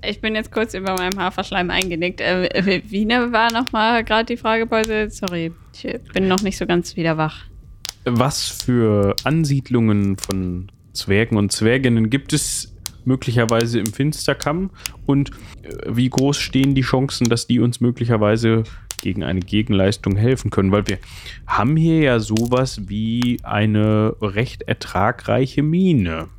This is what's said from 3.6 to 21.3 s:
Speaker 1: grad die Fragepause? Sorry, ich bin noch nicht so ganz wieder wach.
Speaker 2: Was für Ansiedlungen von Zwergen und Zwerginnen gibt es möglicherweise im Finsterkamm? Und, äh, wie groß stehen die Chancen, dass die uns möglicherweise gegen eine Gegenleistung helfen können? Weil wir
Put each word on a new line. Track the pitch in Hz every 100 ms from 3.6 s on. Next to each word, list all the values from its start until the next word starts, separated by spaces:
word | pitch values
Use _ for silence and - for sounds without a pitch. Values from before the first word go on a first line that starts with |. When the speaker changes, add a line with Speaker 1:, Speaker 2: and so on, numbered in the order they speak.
| 254 226 220 240
Speaker 1:
grad | 226 226 226
die | 233
Fragepause? | 226 226 226 226 220 214 214
Sorry, | - 196 175 165 170 -
ich | - - 175 -
bin | 190 190
noch | 185
nicht | 214 -
so | 185
ganz | 175 175 -
wieder | 165 156
wach. | 156 - - - - - - - -
Speaker 2:
Was | 120 127 147 - -
für | - 123 110 104 101 98
Ansiedlungen | 127 160 156 139 - 123 113 104 101 95
von | - 98 92 90 95 - -
Zwergen | - - 98 113 110
und | 101
Zwerginnen | - 110 127 127 117 110
gibt | 135 -
es | 151 - - - - - - -
möglicherweise | 131 - 117 113 117 117 117
im | 104
Finsterkamm? | 104 139 151 - 139 - 160 190 - - - -
Und, | 139 139 - - -
äh, | 76 - -
wie | 117 127
groß | 127 135 143
stehen | - 135 135
die | 135
Chancen, | 123 135 139 - 123
dass | 117 -
die | 123
uns | 120 117
möglicherweise | 127 120 120 113 104 110 113 113 110 - - -
gegen | - 95
eine | 73 92
Gegenleistung | 90 104 110 101 95 104 - 98
helfen | 113 127 -
können? | - 95
Weil | 104 104
wir | 98 - - -